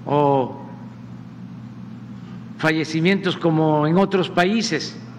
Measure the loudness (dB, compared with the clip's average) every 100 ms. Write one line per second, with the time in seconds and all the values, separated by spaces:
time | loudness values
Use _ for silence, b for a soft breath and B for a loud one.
0 | -2 2 4 4 0 -4 -14 -14 -14 -14
1 | -16 -16 -16 -16 -14 -14 -14 -14 -14 -14
2 | -14 -14 -14 -14 -14 0 2 2 0 2
3 | 4 4 0 0 2 4 4 4 4 4
4 | 4 2 2 2 2 2 0 -2 -4 -10
5 | -16